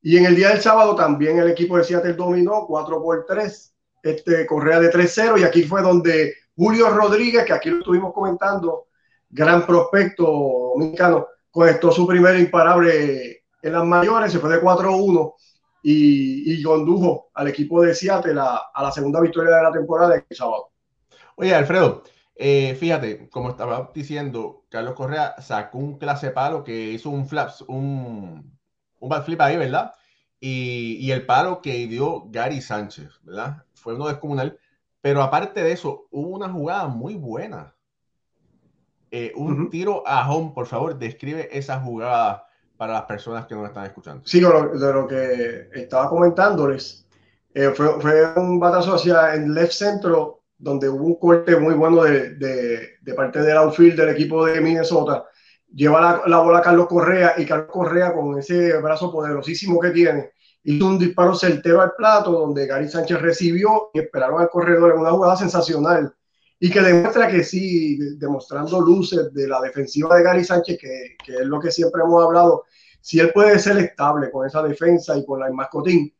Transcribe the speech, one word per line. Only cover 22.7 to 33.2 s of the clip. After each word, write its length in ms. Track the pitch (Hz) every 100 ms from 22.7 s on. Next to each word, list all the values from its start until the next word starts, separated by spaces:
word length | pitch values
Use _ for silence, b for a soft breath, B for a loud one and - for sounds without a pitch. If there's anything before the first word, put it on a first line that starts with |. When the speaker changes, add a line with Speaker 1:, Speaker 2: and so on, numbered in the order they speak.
| 131
Speaker 2:
fíjate, 500 | 170 160 113 104 -
como 200 | 127 123
estaba 420 | 123 120 120 127
diciendo, 680 | 156 143 147 143 120 107 - _
Carlos 260 | 117 120
Correa 420 | 127 131 151 147 -
sacó 380 | 139 107 104 123
un 180 | 143 139
clase 340 | 151 139 135
palo 340 | 127 139 160
que 260 | 131 113 110
hizo 200 | 113 147
un 180 | 143 135
flap, 220 | 151 131 - -
un, 880 | 131 139 139 123 110 95 80 73 _ _ _ _ _
un 100 | 123
bat 160 | 151
flip 160 | 139 165
ahí, 160 | 143 170
¿verdad? 360 | 139 127 - b b b b _
Y, 560 | 135 131 127 123 117 113
y 140 | 135
el 120 | 131
palo 380 | - 127 180 180
que 240 | 143 123 120
dio 380 | 117 147 170 -
Gary 300 | 113 123 143
Sánchez, 600 | - 107 101 - 73 _